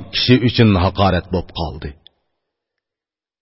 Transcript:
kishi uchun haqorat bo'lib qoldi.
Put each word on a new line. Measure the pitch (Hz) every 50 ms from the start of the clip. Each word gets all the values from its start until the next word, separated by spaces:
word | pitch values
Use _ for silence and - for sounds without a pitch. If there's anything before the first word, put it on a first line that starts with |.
| - -
kishi | - - - - 123 127
uchun | 113 120 - - 117 107 98
haqorat | 87 90 95 92 98 101 95 90 85 - -
bo'lib | 92 90 80 -
qoldi. | - - 82 76 76 78 80 76 71 _ _ _ _ _ _ _ _ _ _ _ _ _ _ _ _ _ _ _ _ _ _ _ _ _ _ _ _ _